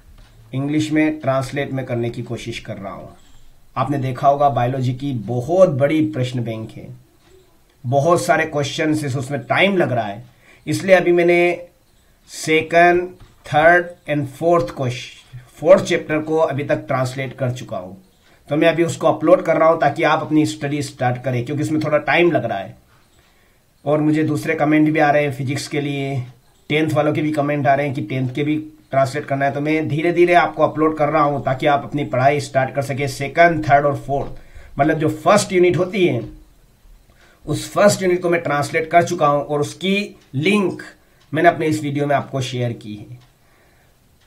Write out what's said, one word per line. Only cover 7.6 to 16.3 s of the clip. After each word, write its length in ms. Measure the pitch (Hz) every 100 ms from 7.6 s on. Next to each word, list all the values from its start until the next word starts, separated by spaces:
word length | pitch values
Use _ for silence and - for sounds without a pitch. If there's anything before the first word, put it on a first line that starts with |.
| _ _
बहुत 400 | 123 139 156 170
सारे 220 | 170 156 160
क्वेश्चन 480 | 147 139 - 156
है, 140 | 151 143
उसमें 320 | 131 127 139
time 340 | - 135 190 190
लग 160 | 139
रहा 140 | 117 104
है, 180 | 104 - _ _ - 147
इसलिए 280 | 151 185
अभी 180 | 180 175
मैंने 560 | 175 170 175 175 175 - _ _ _ _ _ _
second, 760 | - - 156 156 170 175 175 180 - - _ -
third 380 | 147 160 175 170 - -
and 160 | 147 127 -
fourth 360 | 165 170 - -
question, 360 | 127 123 - - - 123 - -
fourth 240 | 151 196
chapter 340 | 185 170 - 151
को 180 | 156